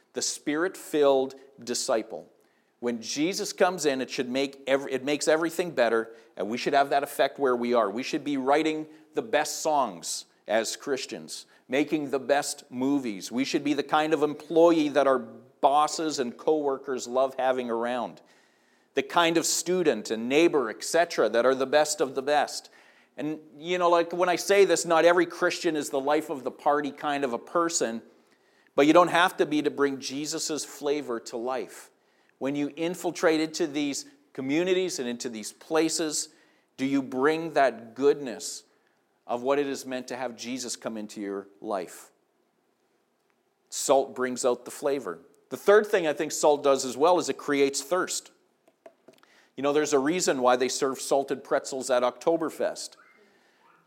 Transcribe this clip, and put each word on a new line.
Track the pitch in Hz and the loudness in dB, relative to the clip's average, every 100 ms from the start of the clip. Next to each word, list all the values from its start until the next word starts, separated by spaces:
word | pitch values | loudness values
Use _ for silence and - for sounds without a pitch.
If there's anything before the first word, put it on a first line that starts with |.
| _ | _
The | 123 | -6
Spirit-filled | - - - 147 185 - - 151 139 135 135 - - - | -6 -4 -4 -2 -2 -4 -2 4 6 4 2 -6 -20 -12
disciple. | 120 120 - 113 - 82 82 _ _ _ _ _ | -6 -4 -2 -2 -2 -12 -16 _ _ _ _ _
When | 120 117 | -6 -6
Jesus | 110 139 165 196 196 | -6 -2 -2 -2 -6
comes | - 220 180 147 | 0 0 2 0
in, | 131 | 0
it | 120 | -2
should | - 123 | -6 -4
make | 131 139 - 131 | -2 -4 -6 0
every, | 139 139 | 0 0
it | 131 | -4
makes | 131 147 165 | -2 -2 2
everything | 156 165 175 180 | 2 0 -4 -2
better, | 135 117 113 110 - - - | 0 2 2 -2 -10 -16 -8
and | 151 | -6
we | 160 | -4
should | - | 0
have | 139 139 | 2 2
that | 143 | 0
effect | 139 - 139 - | 0 0 -2 0
where | 135 123 | 0 0
we | 120 | 2
are. | 117 101 | 2 2
We | 110 | -2
should | 135 156 | -6 -6
be | 139 139 | -4 -2
writing | 131 151 156 156 156 - _ 147 | 2 2 2 -2 -8 -16 _ -6
the | |
best | 117 147 151 - | -2 0 -2 -4
songs | 160 147 117 82 - - - _ - | 0 0 0 -4 -10 -10 -12 _ -2
as | 110 107 - | 0 0 -6
Christians, | 143 131 - 92 78 - - _ - | -4 -4 -4 -12 -12 -16 -18 _ -4
making | 131 156 156 139 | -2 0 -2 -2
the | 135 | -4
best | 123 143 143 - - | 0 0 0 -8 -10
movies. | 123 131 143 120 95 87 | -4 0 0 -2 -8 -6
We | 117 | -4
should | 135 156 | -2 -2
be | 143 | -2
the | 143 | -2
kind | 147 156 156 | 0 0 2
of | 156 | 2
employee | 151 147 - 165 170 160 147 | 0 -2 0 6 6 6 2
that | 139 135 | 2 4
our | 127 226 - - _ | 2 -2 -16 -20 _
bosses | 139 147 151 - 156 143 | 4 4 2 0 -4 -2
and | 120 - | -4 -2
coworkers | - 156 143 135 139 127 120 | 0 0 0 -2 -4 -6 -2
love | 127 135 131 | 0 0 0
having | 131 127 120 | 0 0 -2
around, | 113 120 123 101 82 _ _ _ _ _ _ _ | -2 -2 -4 -6 -10 _ _ _ _ _ _ _
the | - | -6
kind | 135 175 165 165 | 0 2 4 2
of | - | 0
student | - 175 185 151 107 - | -2 0 0 2 0 -2
and | 113 120 | -4 0
neighbor, | 147 170 160 110 | 4 4 4 -2
et | - | -6
cetera, | - 165 170 - 113 | -2 0 2 2 2
that | 117 123 | 4 4
are | 131 | 2
the | 131 | 2
best | 147 151 - | 2 2 0
of | 139 | -4
the | 135 | -2
best. | 135 147 117 - - _ _ _ _ - | 0 0 0 -6 -14 _ _ _ _ -10
And, | 147 156 - 147 | -8 -10 -14 -12
you | 165 180 | -4 0
know, | 170 | 4
like, | 170 170 | 4 2
when | 175 180 | 0 0
I | 170 | 0
say | - 202 185 | 4 6 6
this, | 165 170 | 4 4
not | 165 165 | 6 6
every | 180 170 | 6 2
Christian | - 175 - 175 151 | 0 -2 0 -2 -2
is | 131 | -2
the | 139 | -2
life | 135 156 156 | 0 0 -2
of | 143 | -8
the | 123 | -8
party | - 151 147 143 | -2 0 0 0
kind | 139 151 143 | -6 -4 -2
of | 135 | -2
a | 117 | -4
person, | - 175 170 165 120 113 - _ _ _ _ _ _ - | -2 0 0 0 -2 -4 -12 _ _ _ _ _ _ 4
but | 147 | 8
you | |
don't | 165 170 | 8 6
have | 170 185 - | 4 2 2
to | 156 | 0
be | 151 | 0
to | 143 | 0
bring | 127 139 135 | 0 0 0
Jesus's | 120 135 151 160 - 147 | -8 -8 -8 -6 -4 -6
flavor | - - 147 151 127 113 | -8 -6 -4 -2 -4 -8
to | - 120 | -8 -8
life. | 123 131 92 - - _ _ _ _ _ | -6 -6 -8 -14 -20 _ _ _ _ _
When | 131 | -4
you | 143 143 147 | -2 -4 -4
infiltrate | 165 175 175 160 170 156 | -6 -4 -6 0 2 2
into | 160 156 165 | 0 -2 -4
these | 143 143 131 - _ _ | -2 -4 -4 -10 _ _
communities | - 131 151 180 185 180 - | -8 -2 0 2 0 -2 -4
and | 120 | -6
into | 120 127 | -6 -8
these | 110 101 | -10 -14
places, | - - 160 160 156 156 151 - _ _ _ _ - | -16 -2 0 0 -2 -4 -6 -8 _ _ _ _ -6
do | 135 | -2
you | 139 | 0
bring | 123 127 143 160 165 | -2 0 2 2 -2
that | 147 135 110 113 113 | 2 2 0 -10 0
goodness | 143 151 131 107 - - - _ _ _ _ _ - | 2 2 -4 -10 -10 -12 -18 _ _ _ _ _ -8
of | 123 | -4
what | 127 143 | 0 0
it | 143 | -2
is | 131 131 | -6 -8
meant | 127 123 | -10 -8
to | 123 | -8
have | 123 113 | -8 -10
Jesus | 117 127 120 - | -10 -8 -8 -8
come | 123 110 | -8 -8
into | 107 110 | -10 -10
your | 98 98 98 _ | -8 -8 -10 _
life? | 107 98 82 - - _ _ _ _ _ _ _ _ _ _ _ _ _ _ _ _ | -8 -6 -8 -14 -20 _ _ _ _ _ _ _ _ _ _ _ _ _ _ _ _
Salt | - - 139 120 | -4 2 2 2
brings | 113 127 123 | -4 -6 -2
out | 131 123 117 | -2 -2 -6
the | |
flavor. | - 147 139 101 85 - _ _ | -8 -4 -4 -6 -10 -16 _ _
The | - | -2
third | - 214 208 | 6 6 6
thing | 202 160 | 2 0
I | |
think | 147 156 | -2 -4
salt | - 156 143 | 2 2 4
does | 143 135 | 4 2
as | 127 120 | 0 2
well | 165 175 | 4 4
is | 131 | 0
it | 135 | -6
creates | - 139 139 139 | -2 2 2 0
thirst. | - 180 160 - - _ _ _ _ _ - _ _ _ _ _ _ - | -4 -4 -2 -6 -10 _ _ _ _ _ -20 _ _ _ _ _ _ -4
You | |
know, | 143 | 0
there's | 147 147 | 0 2
a | 147 | 2
reason | 139 180 160 135 | 2 0 0 2
why | 123 127 | 4 4
they | 127 | 0
serve | - 135 127 | -2 -4 -4
salted | - 139 135 135 | -2 -2 0 -6
pretzels | - 143 - 135 123 | -2 -4 -2 -8 -2
at | 123 | 0
Oktoberfest. | 123 - 170 165 151 - 92 - - - _ _ _ _ _ _ _ _ | 0 0 0 0 -2 -2 -4 -4 -12 -18 _ _ _ _ _ _ _ _